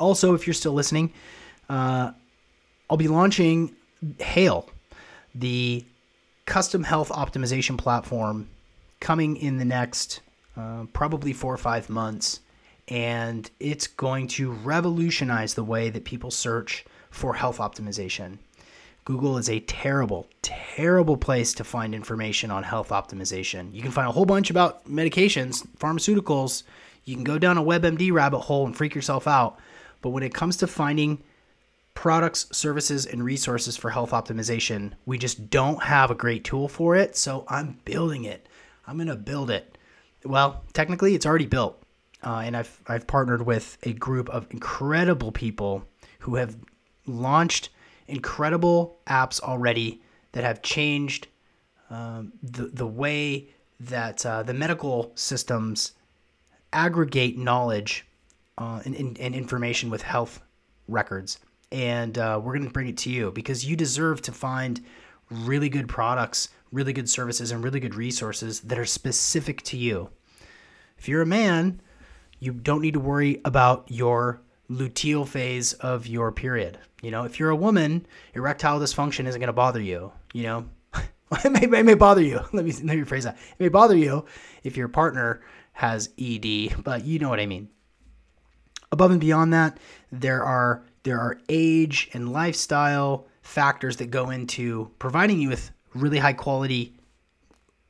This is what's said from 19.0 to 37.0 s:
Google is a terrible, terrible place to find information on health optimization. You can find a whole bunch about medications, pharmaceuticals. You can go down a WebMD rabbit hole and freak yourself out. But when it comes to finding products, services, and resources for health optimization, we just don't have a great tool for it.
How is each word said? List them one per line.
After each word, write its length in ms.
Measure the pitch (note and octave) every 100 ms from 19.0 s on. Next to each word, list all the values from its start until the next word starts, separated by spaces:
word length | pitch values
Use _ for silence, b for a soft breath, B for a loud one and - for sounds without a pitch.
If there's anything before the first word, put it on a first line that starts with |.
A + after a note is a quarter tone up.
Google 320 | - C3 C#3 B2+
is 140 | A#2+
a 100 | A2
terrible, 640 | - - C#3 C#3 A#2 F#2 - _
terrible 760 | - - - - E3 F3+ D#3+ C3+
place 360 | - B2+ A#2+
to 100 | -
find 300 | A2+ A#2+ A2
information 560 | G#2+ G2 A2 G#2+ G2+ A2+
on 120 | G2
health 260 | F#2+ A2+ G#2
optimization. 840 | G2+ - F#2+ F#2 F#2+ F#2+ F#2 F2+
You 100 | G2
can 80 | C3
find 180 | C3+ B2+
a 40 |
whole 120 | A#2+
bunch 260 | F#3+ G3 G3+
about 380 | F3 F3 - -
medications, 800 | D3 D#3+ - G3 D3 B2+ A#2+ - -
pharmaceuticals. 840 | D3+ D#3+ G3+ G#3 G3 C#3 C3+ - - B B B
You 100 | -
can 100 | B2+
go 140 | B2+ D#3
down 200 | F3+ F3
a 40 |
WebMD 500 | D#3 F3 E3+ D#3+ F#3
rabbit 280 | E3+ C#3+ C#3
hole 240 | - C#3+
and 100 | C3+
freak 200 | - D3+
yourself 320 | D3 C3 C3+ D3+
out. 320 | C#3 A#2 - B B B B
But 60 | B2+
when 120 | C3+
it 120 | C3
comes 240 | - E3 F3+
to 80 | F3+
finding 580 | - D3 D3+ D3+ D3 b b b b b _ _
products, 520 | - E3+ E3 E3 - -
services, 540 | - D3+ D3 D3 C#3+ B2+
and 180 | A#2+
resources 500 | A#2+ C3+ - A#2+ A#2+
for 140 | - A2+
health 220 | B2+ A#2
optimization, 840 | A#2 - A2+ A2+ A2+ - G#2+ G2+ - -
we 100 | B2
just 320 | B2 - G#2+
don't 340 | C#3+ C3+ D#3
have 280 | - C#3+ C3
a 40 |
great 300 | A#2 A#2+ A#2
tool 240 | - C3+ C#3+
for 260 | - E3+
it. 220 | F3+